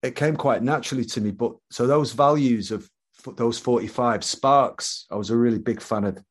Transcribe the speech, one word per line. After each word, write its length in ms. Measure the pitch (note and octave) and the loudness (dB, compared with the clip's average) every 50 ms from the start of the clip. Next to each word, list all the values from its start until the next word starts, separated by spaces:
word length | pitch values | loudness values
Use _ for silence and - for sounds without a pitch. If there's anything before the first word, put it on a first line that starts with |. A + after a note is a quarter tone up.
| - | -6
it 140 | B2+ B2 | -6 -2
came 200 | - D3 D#3 D#3+ | 0 0 0 0
quite 260 | C#3 - C#3 A#2+ F#2+ A2+ | 0 0 0 0 2 2
naturally 420 | B2+ D3+ D3 - - C#3 C3 A#2+ | 0 0 -2 -2 -4 -4 -4 -4
to 160 | A#2 - A#2+ | -4 -4 -4
me. 100 | G#2 G#2 | -2 -4
But 260 | G2 G2 A#2+ A2 - - _ _ | -2 -2 -4 -6 -6 -8 _ _
so 160 | - - A#2+ | -4 -2 2
those 260 | B2+ C#3+ D3+ D3 A#2 A2 | 4 4 4 2 0 2
values 580 | A2+ C#3+ C#3 D3+ D3 C#3+ B2+ A#2+ A2 G2 F#2+ | 2 4 4 4 4 4 2 2 2 0 -4
of 180 | A2 G2+ - _ _ _ _ _ _ _ - | -6 -8 -8 _ _ _ _ _ _ _ -20
f-, 100 | C3 - | -18 -6
those 220 | - A#2+ A#2 A#2 - | -2 0 0 0 -2
forty-five 680 | - - B2 A2+ - - - - B2 A#2+ A2+ G2+ - | 0 0 0 0 0 -2 -4 -2 0 0 0 0 -2
Sparks, 800 | - - - - C3+ C#3 C#3+ C3 - - - - - - - - _ | -6 -6 0 2 4 6 6 4 2 -2 -8 -10 -10 -10 -10 -12 _
I 60 | - | -8
was 140 | G#2 G2+ F#2+ | -8 -4 0
a 60 | A2+ | 2
really 220 | A#2+ A#2+ A#2+ A2+ A2 | 2 4 2 2 0
big 220 | A2 A#2+ A2 - | -2 -4 -4 -4
fan 240 | - - A2+ G#2+ G2+ | -4 -4 -2 -2 -2
of 140 | G2+ F#2 - - _ | -2 -4 -6 -14 _